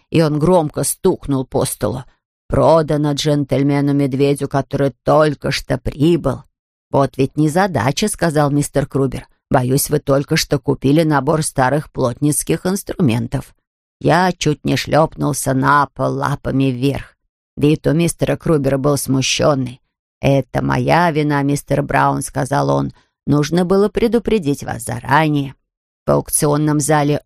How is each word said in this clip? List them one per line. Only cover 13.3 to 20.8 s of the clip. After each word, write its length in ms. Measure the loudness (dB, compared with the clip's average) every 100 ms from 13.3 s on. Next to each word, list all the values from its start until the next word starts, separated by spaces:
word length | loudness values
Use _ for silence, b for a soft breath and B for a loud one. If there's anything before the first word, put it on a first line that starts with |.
| -6 -8 _ _ _ _ _
Я 320 | 0 2 2
чуть 320 | 0 -2 -2
не 140 | -2 -4
шлепнулся 760 | 0 0 0 -2 -6 -4 -2
на 340 | 0 2 2 2
пол 260 | -4 -6
лапами 580 | -4 -4 -6 -4 -2 -2
вверх. 440 | 0 -2 -4 -10 _ _ _ _ -2
Вид 300 | 0 2 0
у 60 |
мистера 440 | 0 0 -2 -4 -2
Крубера 400 | 0 0 0 0
был 180 | 0 -2
смущенный. 840 | 0 -2 -2 0 0 0 -4 -10 _ _ _ _
«Это 420 | 0 0 0 -4
моя 480 | -2 -2